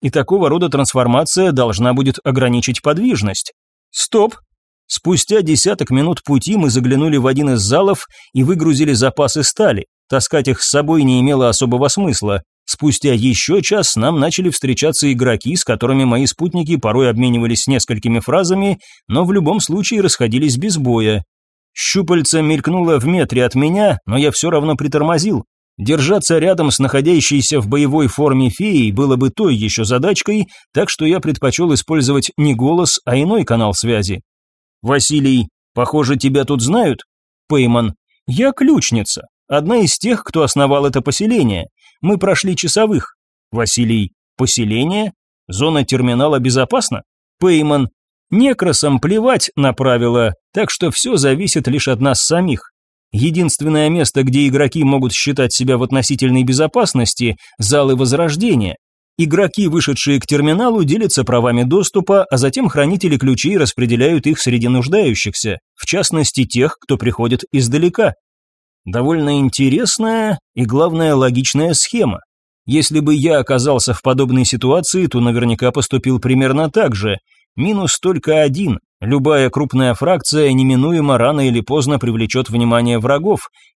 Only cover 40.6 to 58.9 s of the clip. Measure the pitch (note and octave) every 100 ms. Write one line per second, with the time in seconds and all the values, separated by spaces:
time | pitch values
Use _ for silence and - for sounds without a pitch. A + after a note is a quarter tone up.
40.6 | C#3 C#3 C#3+ C3+ C3 C3+ G#3+ A#3+ B2+ F#2+
41.6 | - _ _ _ E3+ G3+ G3+ F3+ F#3+ F#3
42.6 | E3+ - A3 F#3 - _ _ _ _ A2+
43.6 | A2+ - A#2 A2+ G2 - _ - C3 -
44.6 | G#2+ A2 D3 G3+ G#3+ - _ _ - F2+
45.6 | D3 D#3 C3+ C3+ B2 A#2+ D3 C#3 B2+ B2+
46.6 | B2+ D3+ - - - _ _ _ F#3 E3
47.6 | D3+ D3 B2+ - _ _ _ F#3+ C4+ B3
48.6 | F#3 D3+ D3+ C3+ D3 G#3+ A#3 B3+ - -
49.6 | C#3 - C3 B2 A#2+ A#2+ A2+ - _ -
50.6 | G#3+ - F3 - A#3 G#3+ C#3 C3+ F#3+ E3
51.6 | B2 C#3 - A#2+ C#3 B2+ - E3 F#3 A#2+
52.6 | - _ _ _ _ G#2 C#3+ E3 E3+ -
53.6 | D3 D#3 D3+ E3+ D#3 - C3 C3 C#3+ C3+
54.6 | C#3+ E3 C#3 C#3 B2+ - - C#3+ B2+ -
55.6 | B2+ B2+ B2 C3+ B2 C3+ C3 B2+ B2+ C3
56.6 | D#3 A#3+ G#3 C3 A2+ - A#2+ G#2 - _
57.6 | G#2 D3 C#3 C3 C3 C#3 E3+ D3 A#3 D3
58.6 | G2 - _